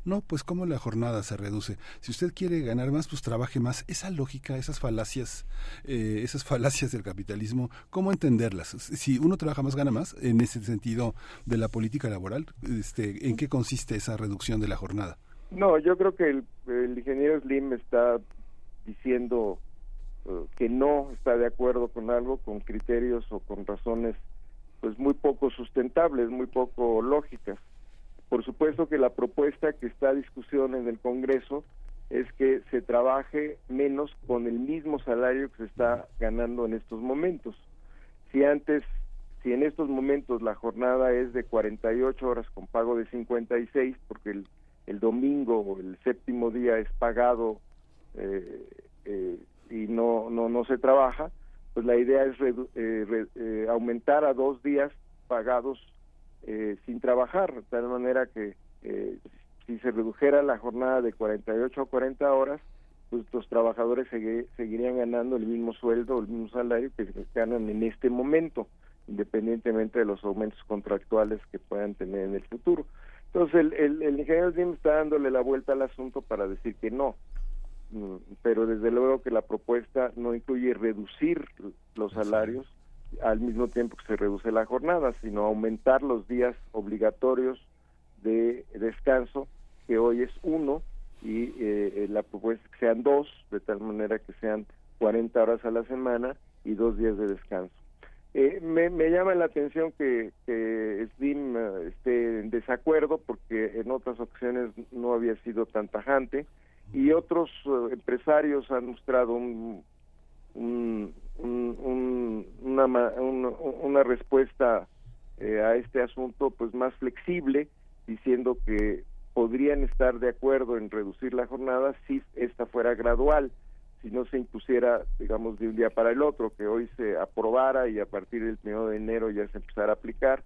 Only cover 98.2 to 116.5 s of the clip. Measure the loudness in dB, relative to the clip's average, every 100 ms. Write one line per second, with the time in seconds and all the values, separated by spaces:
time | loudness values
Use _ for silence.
98.2 | -4 2 4 2 0 2 2 4 4 4
99.2 | 4 4 2 0 -2 0 -2 0 2 2
100.2 | -2 -8 -4 -2 0 0 -2 -2 -6 -4
101.2 | -2 -2 -2 -2 -2 -4 -8 -4 0 2
102.2 | 2 -2 -2 -4 -2 0 2 4 4 0
103.2 | -4 -10 -4 -2 -2 -2 -4 -4 -4 -6
104.2 | -8 -6 -4 -2 -4 -8 -12 -6 0 2
105.2 | 2 -2 -4 -4 -2 -2 -4 -4 2 2
106.2 | 2 -4 -6 -16 -20 -20 -6 2 6 4
107.2 | 4 0 0 -4 -2 0 0 -4 -2 0
108.2 | 4 4 4 0 0 -2 -4 -8 0 2
109.2 | 4 0 -4 -6 -8 -10 -16 _ -20 -20
110.2 | -20 -20 -18 -8 -4 -2 -2 -2 -6 -10
111.2 | -12 -8 -4 -2 -2 -4 -4 -2 0 -2
112.2 | -2 -4 -8 -10 0 4 6 6 2 0
113.2 | -2 0 -2 -4 -6 -4 4 6 6 2
114.2 | 4 4 4 2 2 2 -2 -14 -20 -20
115.2 | -18 -8 -2 2 4 2 2 -2 -2 -4
116.2 | -8 -2 -2